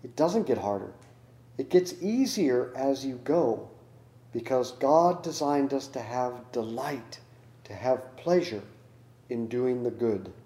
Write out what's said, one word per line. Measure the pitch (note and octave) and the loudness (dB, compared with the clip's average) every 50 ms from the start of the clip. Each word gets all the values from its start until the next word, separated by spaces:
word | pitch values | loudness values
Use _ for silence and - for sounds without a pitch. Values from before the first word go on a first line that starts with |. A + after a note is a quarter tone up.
| - | -16
It | B2 A#2+ | -14 0
doesn't | - D3+ E3+ F3+ A3+ G3+ | 2 2 4 4 0 2
get | - A#2+ - | 2 0 0
harder. | - G2+ G2+ G2 G2 - - - - - - - - - - - - - - | 0 -2 -2 -4 -6 -10 -14 -18 -20 -20 -20 -20 -20 -20 -20 -20 -20 -14 -8
It | - C#3 - | -8 -6 4
gets | - F3+ F3+ - - - | 4 4 4 4 -6 -6
easier | E3+ G3+ A3+ B3+ C4+ - - G#3+ F3 C#3 B2 B2 A#2+ - - | -4 -2 2 2 0 0 2 0 2 4 4 2 0 -2 -4
as | C3 C3 C#3 C#3 C3 C3+ | -2 0 0 0 0 -4
you | C3+ B2+ B2 - | -8 -8 -6 -2
go, | - D#3 F3 D#3 A#2+ A2 G#2 - - - - - - - - - - - - - - | 2 2 4 4 2 0 -2 -6 -14 -18 -20 -20 -20 -20 -20 -20 -20 -20 -20 -20 -8
because | - A#2+ A#2 - C3 B2+ B2 A#2+ | -8 -8 -2 0 2 2 2 0
God | - - C#3 C3+ D3+ D#3+ E3+ F3 F3 F3 - | -2 0 4 6 6 8 6 6 2 2 -6
designed | E3 D3 - D3+ C#3+ D3 D3 C#3 C3+ C#3 | -8 -4 -2 0 2 2 2 2 2 0
us | C3+ C3+ - | -4 -4 -6
to | - C3 | -10 -10
have | A2+ A2 B2 B2+ B2+ B2 A#2+ A#2+ A2+ - | -8 -4 -2 -2 -2 -2 -4 -8 -14 -6
delight, | - B2 A2 A2 A2+ A#2+ C3 D3 D3 B2 A2 - - - - - - - - - - - - | -6 -4 -4 -4 -6 -6 -4 -4 -6 -8 -10 -14 -18 -20 -20 -20 -20 -20 -20 -20 -20 -20 -18
to | - G#2 | -16 -14
have | - - B2+ C3 B2+ - - - | -6 0 0 0 0 -2 -14 -18
pleasure | - - E3 F3+ F3+ - - A2+ G2+ G2+ - - - - - - - - - - _ - - | -8 0 2 2 2 2 0 -6 -8 -10 -12 -20 -20 -20 -20 -20 -20 -20 -20 -20 _ -10 -6
in | B2 A#2 A#2 A2+ | -6 -4 -4 -2
doing | A#2 B2 B2 B2+ B2+ B2 | -2 0 0 0 0 0
the | A#2+ A#2+ | -2 -4
good. | A2 - A#2+ A2+ G#2 F#2+ G2 - - - - | -2 0 0 0 0 0 -4 -10 -16 -18 -20